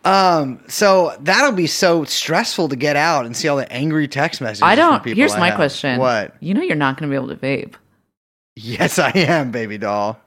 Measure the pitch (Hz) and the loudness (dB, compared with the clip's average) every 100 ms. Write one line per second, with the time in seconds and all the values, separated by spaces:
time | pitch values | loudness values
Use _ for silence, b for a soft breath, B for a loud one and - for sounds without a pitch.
0 | - 196 185 165 139 117 - - 208 190 | 4 4 4 4 0 -8 -10 0 4 4
1 | 165 - 147 208 277 190 160 - 175 170 | 2 -2 0 2 2 2 -2 2 2 2
2 | 143 - - 165 233 - 160 131 147 143 | 0 -6 -2 -2 -2 -2 -2 -2 0 2
3 | 160 151 117 110 156 143 127 120 151 156 | 2 0 -2 -4 -2 -2 -4 -4 -2 -2
4 | 143 139 160 - 120 104 165 233 330 277 | -2 -2 -4 -4 -8 0 2 4 4 2
5 | 123 147 285 107 170 208 147 - 143 123 | 0 0 0 2 0 0 -2 -2 -4 0
6 | 127 113 95 _ 160 208 370 151 139 135 | 0 0 -4 _ -4 -2 -2 0 -2 -2
7 | 151 139 127 - 131 135 - - _ _ | -4 -4 -6 -6 -4 -4 -6 -16 _ _
8 | _ _ _ _ _ - 110 120 175 - | _ _ _ _ _ -16 -12 -4 -2 2
9 | 139 185 151 165 131 117 110 104 104 104 | 2 2 2 2 0 -6 -6 -6 -4 -2
10 | 104 117 | -2 -6